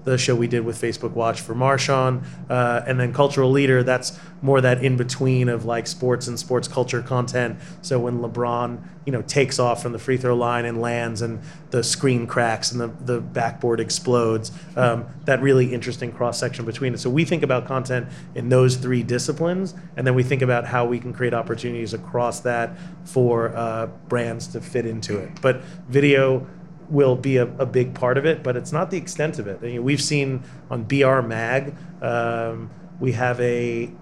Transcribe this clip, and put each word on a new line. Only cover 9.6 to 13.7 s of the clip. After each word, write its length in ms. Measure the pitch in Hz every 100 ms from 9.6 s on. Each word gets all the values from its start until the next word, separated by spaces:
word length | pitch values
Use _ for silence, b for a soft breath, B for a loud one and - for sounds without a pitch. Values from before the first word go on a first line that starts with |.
| 123 117
from 100 | 123
the 60 | 113
free 180 | - 127
throw 180 | 127
line 300 | 120 120 120
and 160 | 117 117
lands 400 | 120 120 117 110
and 200 | 117 113 B B -
the 120 | 123
screen 440 | 113 - 139 123 117
cracks 460 | 123 117 110 -
and 80 | 123
the, 60 | 117 107
the 160 | 123 123
backboard 600 | 117 127 117 120 120